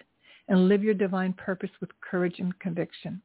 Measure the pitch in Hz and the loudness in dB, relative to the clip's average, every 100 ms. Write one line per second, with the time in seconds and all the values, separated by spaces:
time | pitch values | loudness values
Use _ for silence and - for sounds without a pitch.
0 | - _ _ - - 185 185 202 214 196 | -20 _ _ -12 2 4 6 4 2 0
1 | 196 185 185 185 - 185 190 - 185 _ | 0 -2 -4 -4 -6 -6 -8 -10 -14 _
2 | - 185 180 - 180 185 185 170 160 - | -6 -2 -2 -2 -6 -4 -6 -4 -6 -8
3 | 165 180 | -12 -12